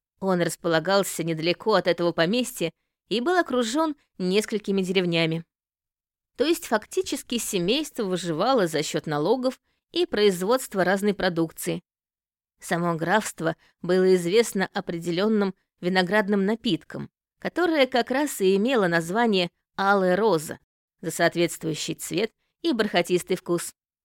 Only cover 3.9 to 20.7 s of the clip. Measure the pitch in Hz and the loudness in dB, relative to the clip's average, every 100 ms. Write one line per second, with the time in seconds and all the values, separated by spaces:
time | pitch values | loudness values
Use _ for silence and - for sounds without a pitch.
3.9 | 294 _ - 185 196 214 214 - 196 185 | -4 _ -6 0 0 0 -4 -2 -2 0
4.9 | 190 175 165 165 165 - _ _ _ _ | 0 0 0 0 -2 -8 _ _ _ _
5.9 | _ _ _ _ - 285 330 - 220 - | _ _ _ _ -2 0 0 0 -4 -2
6.9 | - 370 269 - 233 - 196 175 277 302 | -6 -4 -8 -6 -6 -4 -2 0 0 -2
7.9 | - 202 180 175 156 226 269 175 156 156 | -6 -4 -2 -4 -2 0 2 2 0 -2
8.9 | 165 160 147 160 262 254 247 _ _ _ | -4 -4 -2 0 0 0 -4 _ _ _
9.9 | 339 349 208 208 175 185 262 - 196 175 | -4 -2 2 2 4 0 0 0 0 2
10.9 | 196 208 196 185 170 165 - - 170 - | 2 0 0 -2 0 -2 -4 -6 -6 -8
11.9 | _ _ _ _ _ _ _ - 170 175 | _ _ _ _ _ _ _ -4 -2 0
12.9 | 165 165 214 - - 160 160 _ _ 175 | -2 0 0 0 -4 -4 -4 _ _ 0
13.9 | 185 185 185 170 214 226 202 185 208 180 | 4 6 4 4 2 2 0 -2 -4 -6
14.9 | 170 170 170 208 220 196 - _ _ 175 | -6 -4 -2 0 2 0 -4 _ _ -2
15.9 | 185 180 208 202 208 196 220 240 160 - | 0 2 2 2 0 0 -2 -2 -4 -4
16.9 | 143 139 _ _ _ 185 - 349 320 254 | -12 -14 _ _ _ -8 -2 0 2 2
17.9 | 247 233 254 294 - 190 190 226 262 185 | 2 0 -2 -2 0 2 2 2 2 2
18.9 | 170 165 208 233 190 175 - _ - 196 | 2 0 0 2 2 0 -6 _ -2 2
19.9 | 202 185 180 220 165 156 - _ | 4 4 2 2 0 -2 -12 _